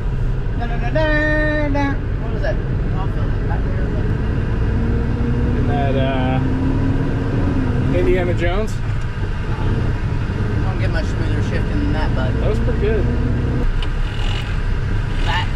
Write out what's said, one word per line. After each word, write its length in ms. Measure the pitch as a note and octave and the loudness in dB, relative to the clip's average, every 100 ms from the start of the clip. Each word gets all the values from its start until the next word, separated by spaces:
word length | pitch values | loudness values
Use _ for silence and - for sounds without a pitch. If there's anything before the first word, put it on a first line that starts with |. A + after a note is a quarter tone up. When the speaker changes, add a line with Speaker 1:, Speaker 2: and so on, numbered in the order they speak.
| - - - - - - | -2 0 0 0 -2 -2
Speaker 1:
Da, 80 | - | -2
da, 120 | - | -2
da, 100 | F4 | 0
da, 800 | D#4 D#4 D4+ D4+ D#4 D4+ D4+ D4 | 0 2 2 2 2 0 0 0
da. 240 | C#4 C#4 - - - | 0 0 -2 -2 -2
What 100 | - | -2
was 80 | - | -2
that? 160 | - - - - - - | 0 0 0 -2 0 0
Off 140 | - | -2
the 60 | - - - - | -2 0 0 0
back 140 | - | 0
there. 220 | - - - - - - - - - - - - - - - - - - - | 0 0 0 0 0 0 0 0 0 0 0 0 0 0 0 0 0 0 0
Speaker 2:
Isn't 160 | B2 B2 | 0 2
that, 260 | B2 A#2 | 2 2
uh, 460 | C3+ C3 C3 B2+ C3 C3 C3 C3+ C3+ C3+ - - - - G2 F#2 - - - - | 2 0 0 0 0 0 0 0 0 2 2 0 0 0 0 0 0 0 0 2
Indiana 380 | - - F3+ F3 | 2 2 2 2
Jones? 400 | E3 F3 F#3+ - - - - - - - - - - - - - - - - - - - - | 0 0 0 0 -2 -2 -2 -2 -4 -2 -2 -2 -2 0 0 0 0 -2 -2 -2 -2 -2 0
Speaker 1:
Don't 140 | - - | 0 0
get 80 | - | 0
much 120 | - | 0
smoother 380 | - - - - | -2 -2 0 0
shifting 360 | - - - - | 0 0 0 0
than 140 | - | 0
that, 220 | - - | 0 2
bud. 180 | - - - | 0 0 0
Speaker 2:
That 80 | - | 0
was 100 | A3 | 2
pretty 200 | A3+ A3+ | 2 2
good. 240 | A3 A3+ - - A#3+ B3 B2+ B2+ - - - - - - - - - - - - - - - - - | 2 2 0 0 0 0 0 0 2 2 0 0 -2 0 -2 -2 -2 -2 0 0 0 0 0 0 0
Speaker 1:
That, 200 | - - | 0 0